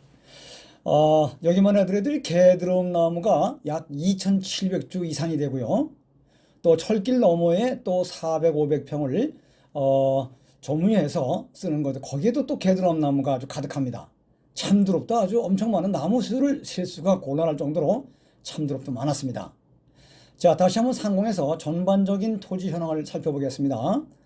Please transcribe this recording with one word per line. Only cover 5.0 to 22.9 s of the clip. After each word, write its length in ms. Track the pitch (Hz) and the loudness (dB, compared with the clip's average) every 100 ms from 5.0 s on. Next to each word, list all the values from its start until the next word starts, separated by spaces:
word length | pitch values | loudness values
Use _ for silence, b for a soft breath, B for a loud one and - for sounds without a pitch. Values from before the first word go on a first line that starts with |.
이상이 320 | 170 139 165 151 | -6 -4 -2 -2
되고요. 540 | 143 131 117 202 311 - _ _ b b b b | -2 -2 -2 0 -2 -8 _ _ b b b b
또 140 | 170 165 | 2 4
철길 440 | - 214 196 247 | 2 -2 2 4
너머에 640 | 208 170 170 175 247 240 | 4 4 4 2 0 -2
또 180 | - 180 | -2 -2
사백, 540 | 180 - 165 160 165 151 | -2 -6 -4 0 2 2
오백 300 | 147 147 - | 0 0 -2
평을, 480 | 147 143 156 285 B B B B | -4 -2 -2 -2 B B B B
어, 580 | 151 135 135 135 135 131 b b b | -2 2 4 4 0 -2 b b b
점유해서 840 | - 151 190 214 147 165 131 180 - | -6 0 2 2 2 -2 -2 -4 -6
쓰는 320 | - 185 151 | -10 -4 -2
것도, 160 | 139 131 | -2 -6
거기에도 440 | - 139 202 262 | -6 -2 0 0
또 140 | - 277 | -2 -2
개드럼 400 | 185 185 180 160 | 0 2 2 0
나무가 360 | 147 139 139 | 0 0 0
아주 120 | 131 135 | -4 -6
가득합니다. 640 | - 139 147 127 104 - _ _ _ _ | -10 -8 -4 -6 -6 -14 _ _ _ _
참드롭도 640 | - - 202 190 165 113 226 | -8 2 4 4 0 0 0
아주 240 | 185 233 | 2 0
엄청 300 | 202 190 226 | 0 0 0
많은 220 | 196 185 | 0 0
나무 280 | 165 156 240 | -2 0 -2
수를 440 | 190 254 285 - | -2 0 0 -2
셀 220 | - - 180 | -6 -8 -8
수가 340 | - 175 190 | -4 0 0
곤란할 360 | 131 143 165 151 | 0 -2 0 -2
정도로 520 | 147 160 151 226 - B B B | -4 0 0 0 -4 B B B
참드롭도 480 | - - 147 135 143 | -14 -6 -6 -6 -8
많았습니다. 640 | 120 143 147 135 104 90 - _ _ _ b b b b b | -6 -4 -4 -4 -8 -10 -16 _ _ _ b b b b b
자, 200 | 175 160 | 2 4
다시 240 | 185 208 | 2 2
한번 120 | 247 | 0
상공에서 640 | 254 214 190 220 190 143 160 | 0 -2 0 0 0 -2 -2
전반적인 840 | 151 170 185 196 190 196 220 214 | -4 -2 2 2 2 0 -2 -4
토지 300 | - 185 180 | -6 -6 -4
현황을 360 | 170 165 | -4 -4